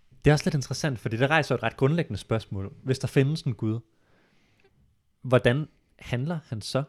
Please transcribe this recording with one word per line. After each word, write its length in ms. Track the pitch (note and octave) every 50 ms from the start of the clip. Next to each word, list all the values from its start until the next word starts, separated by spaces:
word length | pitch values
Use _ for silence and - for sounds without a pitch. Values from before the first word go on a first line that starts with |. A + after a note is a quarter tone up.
| _ _ _ - -
Det 60 | C#3+
er 20 | D3+
også 120 | D3+ -
lidt 100 | F3+ D#3
interessant, 440 | C#3 B2+ - B2+ - - D3+ B2+ G#2
fordi 180 | - A#2 A2 A2
det 120 | C3+ C3+
rejser 260 | D#3 D#3+ C#3+ - C3+
et 80 | G#2+ -
ret 140 | A2+ - -
grundlæggende 420 | C3+ C3+ D#3+ E3+ D#3 - G#2 F#2+
spørgsmål. 540 | - - A#2 A2 - - G#2 G2 G2 G2 - - -
Hvis 160 | C3 B2+ -
der 80 | - A#2
findes 340 | - C#3+ C3+ C#3 D#3 D#3+
en 120 | - C3+ A2
Gud, 260 | - A2+ G#2+ A2 A#2 - _ _ _ _ _ _ _ _ _ _ _ _ _ _ _ _ _ _ _ _ _ _ _ _ _ _ _
hvordan 460 | - B2+ B2+ B2 - A#2+ B2 D3 D3+ - _ _ _ _ _ -
handler 400 | - - B2+ A#2+ C3 D#3+ F3 D#3 -
han 160 | - A#2 G#2+
så? 220 | - - - C3 D3